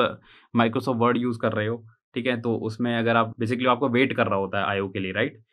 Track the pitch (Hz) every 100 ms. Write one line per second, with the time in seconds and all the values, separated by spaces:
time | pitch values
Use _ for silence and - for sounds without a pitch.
0 | 92 - _ - _ 117 113 123 117 117
1 | 120 117 123 113 110 107 107 117 113 _
2 | _ 127 127 117 117 110 110 110 120 117
3 | 117 117 113 117 113 123 127 120 135 120
4 | 131 113 104 98 95 101 98 98 95 98
5 | 92 101 139 - _